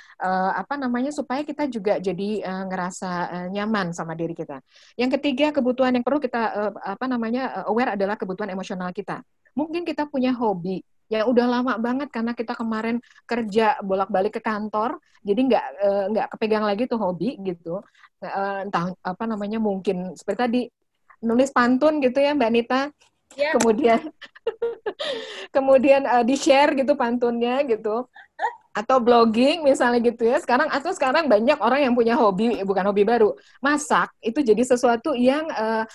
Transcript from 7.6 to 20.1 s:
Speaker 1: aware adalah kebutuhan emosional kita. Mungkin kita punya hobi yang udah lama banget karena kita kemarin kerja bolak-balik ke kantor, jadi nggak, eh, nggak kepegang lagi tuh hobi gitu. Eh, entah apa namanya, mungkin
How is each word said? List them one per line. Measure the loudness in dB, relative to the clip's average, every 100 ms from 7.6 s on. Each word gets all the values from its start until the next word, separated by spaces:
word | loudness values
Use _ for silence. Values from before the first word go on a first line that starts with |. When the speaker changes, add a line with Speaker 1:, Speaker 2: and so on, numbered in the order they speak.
| -2
Speaker 1:
aware | 0 0 -2
adalah | -2 -4
kebutuhan | -6 -6 -6 -6
emosional | -8 -6 -8 -8
kita. | -8 -10 -12 _ _
Mungkin | -6 -4 -4
kita | -4 -4 -4
punya | -2 0
hobi | 0 -2 -2 -4 -8 -10 _ -6
yang | -2 2
udah | 4 4 0
lama | -2 -2
banget | -2 -4 -4
karena | -6 -6
kita | -6 -8 -6
kemarin | -4 -4 -4 -4 -8 _ -6
kerja | -4 0 2 2 0
bolak-balik | -2 -2 0 0 0 -2
ke |
kantor, | -4 -4 -4 -2 -4 -6 _ _
jadi | -2 0
nggak, | 4 2 0 -2
eh, | 0 2 0
nggak | -2 -4 -4
kepegang | 0 0
lagi | 0 -2 -2
tuh | -2
hobi | -2 -2 -4 -4
gitu. | -8 -8 -8 -10 -10 _ _ -16
Eh, | -8 -6 -4 -4
entah | -4 -2 -4 -6
apa | -8 -6 -6
namanya, | -6 -4 -2
mungkin | -2 -2 -2 -4 -6